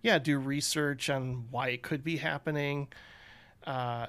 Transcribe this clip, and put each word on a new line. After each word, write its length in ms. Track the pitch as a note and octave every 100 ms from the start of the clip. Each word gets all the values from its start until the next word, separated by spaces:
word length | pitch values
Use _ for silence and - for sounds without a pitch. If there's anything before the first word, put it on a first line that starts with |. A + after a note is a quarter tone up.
yeah, 160 | A3+ F#3
do 220 | C#3 C#3+
research 680 | C3+ C#3+ C#3 D#3 D3 C#3 -
on 360 | C#3 B2+ B2+ A#2
why 180 | B2 C3
it 120 | B2
could 220 | - D3+ D3+
be 100 | D#3+
happening. 680 | D#3+ C#3+ - D3+ C#3+ C#3+ C#3+ - - - - - - - -
Uh, 400 | C3 B2 A#2+